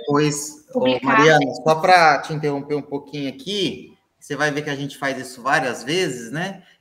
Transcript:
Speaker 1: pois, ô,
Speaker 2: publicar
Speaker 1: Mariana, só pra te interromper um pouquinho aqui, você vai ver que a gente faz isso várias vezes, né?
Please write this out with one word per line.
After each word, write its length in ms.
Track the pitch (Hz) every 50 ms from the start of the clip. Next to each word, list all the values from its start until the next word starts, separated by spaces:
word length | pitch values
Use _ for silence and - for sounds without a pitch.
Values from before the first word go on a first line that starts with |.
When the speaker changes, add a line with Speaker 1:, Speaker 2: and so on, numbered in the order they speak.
| - 143
Speaker 1:
pois, 580 | 143 143 151 151 - - - - - - - _
ô, 100 | - 127
Speaker 2:
publicar 280 | 127 127 127 123 127 135 226 220
Speaker 1:
Mariana, 260 | 220 160 156 151 143 131 123 - -
só 100 | 160 160
pra 460 | 156 160 180 185 180 165 156 143 135
te 120 | - - 160
interromper 400 | 151 151 147 143 143 139 143 147
um 60 | 143
pouquinho 460 | 139 - 143 143 - - - 147 143 135
aqui, 680 | 123 131 131 180 202 208 185 139 104 - 78 - - _ _ _ _ _
você 160 | - - 147
vai 140 | 135 147 151
ver 100 | 139 147 147
que 60 | 147
a 60 | 143
gente 220 | 135 143 139 - -
faz 200 | 143 135 131 127
isso 220 | 127 - - 123
várias 420 | 113 127 147 156 135 127 113 110 113
vezes, 480 | 123 156 185 185 160 - 78 78 78
né? 320 | 110 156 175 196 190 - - _ _ _